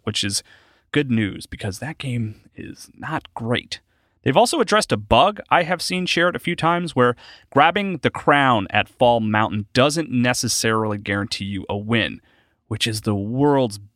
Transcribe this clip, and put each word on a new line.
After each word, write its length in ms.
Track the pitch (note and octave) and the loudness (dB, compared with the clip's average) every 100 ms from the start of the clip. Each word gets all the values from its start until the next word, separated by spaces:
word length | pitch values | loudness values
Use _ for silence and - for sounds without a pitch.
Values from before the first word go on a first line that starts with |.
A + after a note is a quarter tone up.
| - | -6
which 180 | G#2+ | -4
is 200 | G2+ G2 - _ _ _ _ | -2 -4 -8 _ _ _ _
good 180 | D3 C#3+ | -2 0
news 340 | A2+ G2+ E2 - | 0 0 -4 -14
because 340 | - G#2+ - | -10 -8 -8
that 180 | C3+ D#3+ | -10 -10
game 520 | C#3 A#2+ A2 G#2+ _ - | -6 -4 -6 -10 _ -18
is 340 | - - - - | -16 -16 -20 -16
not 320 | - D#3 - | -10 -10 -10
great. 480 | - A#2 A#2+ - - _ _ _ _ | -8 -4 -4 -4 -12 _ _ _ _
They've 140 | - C#3+ | 0 4
also 240 | A#3+ E4 | 4 2
addressed 320 | G#3 G#3+ - | 0 0 0
a 60 | A2 | -2
bug 420 | G#2+ A#2 F3+ G#3 - | 2 4 4 0 0
I 100 | D#3+ | 2
have 220 | E3 F3 | 2 -2
seen 240 | - F3+ F3 | -4 -4 -2
shared 280 | E3 F3 E3 | 0 0 0
a 40 | |
few 160 | - F3 | -4 -2
times 400 | D#3+ F3 E3+ B2+ | 0 0 -2 2
where 200 | B2 A#2+ - - _ | 2 2 -8 -20 _
grabbing 480 | C3+ D#3 F#3 G3 E3+ | 4 4 4 -2 -2
the 100 | A#2+ | -4
crown 560 | - - C#3+ C3+ A2+ F#2+ | -2 2 4 4 2 2
at 180 | G#2 G2+ | 0 0
Fall 300 | - B2 A#2 | 2 2 4
Mountain 480 | G#2+ G#2+ A2 G#2 G#2 | 2 2 2 -2 -4
doesn't 380 | B2 C#3 D#3 D#3 | 2 2 2 -2
necessarily 880 | B2+ A#2+ B2 A#2 - A2+ A2 A2 G#2 | 0 0 0 -2 -2 0 0 0 -4
guarantee 480 | G#2 G2+ G2 - G2 | -2 -2 -2 -6 -6
you 180 | G2+ - | -6 -6
a 80 | G2+ | -6
win, 440 | G#2 A#2 E2 - _ _ _ _ - | -2 0 0 -6 _ _ _ _ -10
which 200 | G#2+ A#2 | -6 -4
is 140 | G#2+ | -4
the 120 | A2 | -2
world's 640 | G2+ G#2 B2+ D3 C#3 B2 G2+ G2+ | -2 -2 2 4 4 0 -4 -16